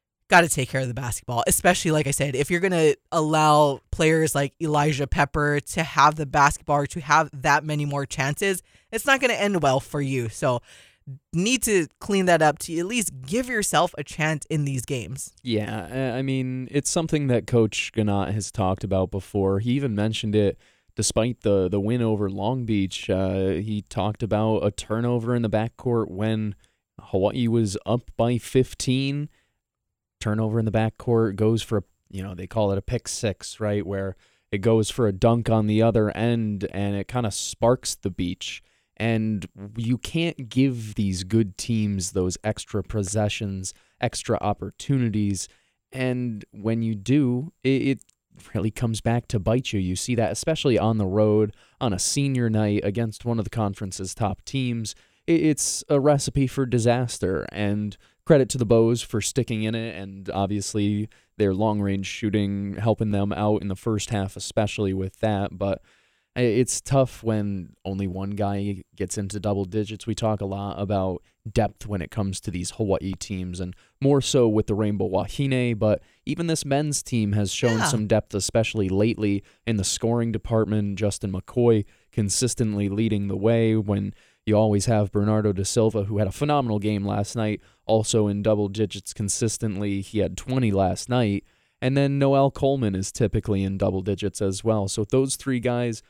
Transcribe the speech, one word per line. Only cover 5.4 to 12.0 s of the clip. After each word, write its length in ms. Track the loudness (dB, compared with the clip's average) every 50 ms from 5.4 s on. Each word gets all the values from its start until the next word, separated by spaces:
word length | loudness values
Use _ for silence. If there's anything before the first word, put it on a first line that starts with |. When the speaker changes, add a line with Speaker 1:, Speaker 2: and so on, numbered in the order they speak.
| 0 0 0 -2
Speaker 1:
to 240 | -4 -4 -6 -6 -6
have 320 | -2 4 6 6 6 6
the 120 | 4 -6
basketball 500 | 0 2 4 4 4 4 2 -2 0 0
or 100 | 0 0
to 140 | -2 -6 -6
have 300 | 0 2 4 4 4 2 -4
that 320 | -4 0 2 2 2 2
many 200 | 0 -4 -2 -2
more 220 | -2 -2 -4 -4
chances, 560 | -6 -4 -2 -2 -2 -2 -2 -2 -2 -2 -4 -6 _ _ _ _ -8 -8
it's 140 | -4 2
not 140 | 2 2 4
gonna 120 | 4 0 0
end 280 | 2 0 0 2 2
well 200 | 2 4 2 2
for 200 | 0 -2 -4 -4
you. 280 | -2 -2 -2 -2 -2 -4
So 340 | -6 -2 0 0 0 0 -4 -10 -20 -20 -20 -20 _ _ -18 -18 -18 -18 _ -6 -2
need 320 | 0 0 2 0 0 0
to 240 | 2 2 2 0 0 _
clean 280 | -14